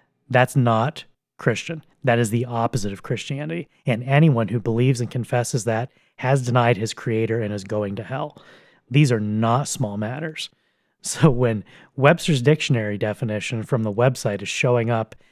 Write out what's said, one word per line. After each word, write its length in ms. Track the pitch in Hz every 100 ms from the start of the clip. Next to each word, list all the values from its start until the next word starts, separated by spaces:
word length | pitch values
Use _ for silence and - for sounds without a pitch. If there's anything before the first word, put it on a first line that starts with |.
| _ _ _
That's 240 | 123 127 139
not 480 | 120 110 123 - - _ _ _
Christian. 460 | - 110 - 160 - _
That 140 | 131 120
is 120 | 113
the 140 | 117
opposite 480 | 120 117 117 120 104
of 100 | 98
Christianity. 640 | - 120 - 139 151 170 - _ -
And 160 | 113
anyone 440 | 123 139 160 120 104
who 120 | 117
believes 400 | 113 113 127 127
and 100 | 117
confesses 540 | 123 113 123 120 127
that 260 | 104 110 127 _ _ -
has 280 | 127 139
denied 320 | 123 123 120 107
his 180 | 110
creator 460 | - - 110 110 113
and 120 | 104
is 120 | 104
going 320 | 98 107 104 101
to 60 |
hell. 360 | 113 135 151 - - - _ _ _
These 200 | 131 147
are 80 | 117
not 480 | 104 107 113 123 147
small 280 | - 110 101
matters. 540 | 110 131 160 156 - _ _ _ _ _
So 300 | - - 165
when 340 | 120 123 107 - - - -
Webster's 460 | 135 170 - 139
dictionary 560 | 123 156 - 120 104 101
definition 640 | 107 104 110 107 - 113
from 200 | 104 123
the 80 | 110
website 500 | 101 123 123 113 101
is 60 | 98
showing 420 | - 127 123 113
up 240 | 113 110 - _